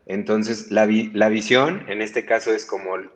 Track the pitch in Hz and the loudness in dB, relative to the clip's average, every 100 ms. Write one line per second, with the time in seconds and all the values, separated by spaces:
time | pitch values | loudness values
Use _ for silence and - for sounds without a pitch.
0 | - 98 104 110 107 113 - 107 107 110 | -8 -6 0 0 0 -6 0 2 4 2
1 | 110 104 110 110 107 127 147 196 - 104 | 0 2 2 2 2 4 4 -2 -6 -6
2 | 110 123 - 113 113 107 - 98 95 92 | -4 -4 0 0 2 -2 -2 -8 -6 -8
3 | 95 | -10